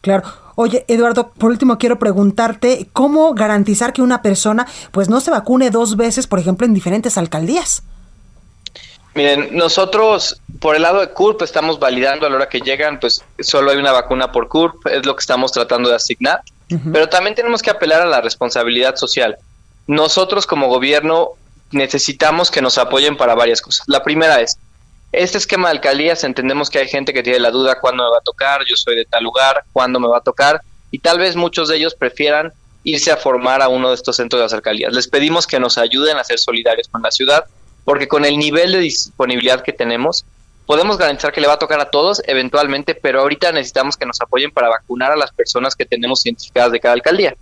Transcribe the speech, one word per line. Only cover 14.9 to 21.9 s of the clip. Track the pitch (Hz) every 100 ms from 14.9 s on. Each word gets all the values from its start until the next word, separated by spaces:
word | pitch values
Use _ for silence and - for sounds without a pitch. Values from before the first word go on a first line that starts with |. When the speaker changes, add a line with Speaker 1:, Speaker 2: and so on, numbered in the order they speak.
| 135 135
Speaker 2:
lo | 135
que |
estamos | - 127 127
tratando | 123 117 123 123
de | 117
asignar. | - 120 135 175 - _ _
Speaker 1:
Ujú. | 170 147
Speaker 2:
Pero | 156 160
también | 185 196 214
tenemos | 233 226
que | -
apelar | 202 165 160
a | 175
la | 135
responsabilidad | 113 - 123 123 120 120 131 135
social. | 127 - 117 - _ - _ _ -
Nosotros, | 151 156 185 185 202 -
como | 151 135
gobierno, | 127 131 147 151 165 165 - _ - _
necesitamos | 143 135